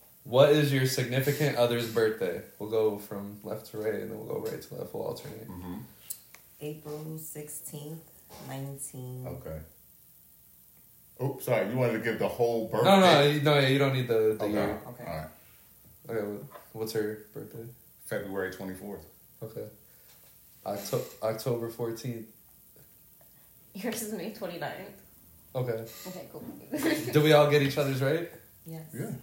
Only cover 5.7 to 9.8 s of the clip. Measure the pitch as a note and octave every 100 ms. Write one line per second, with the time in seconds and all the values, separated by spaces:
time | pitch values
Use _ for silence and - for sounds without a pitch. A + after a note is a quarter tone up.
5.7 | F2+ - - - - - - - - D3+
6.7 | D#3 D3+ D3+ D#3 D#3+ - D3+ D3+ - -
7.7 | D3 D3 D#3+ - - - - C3+ C3+ C#3
8.7 | C#3 - B2+ B2+ B2+ B2+ - D#2+ D#2+ -
9.7 | -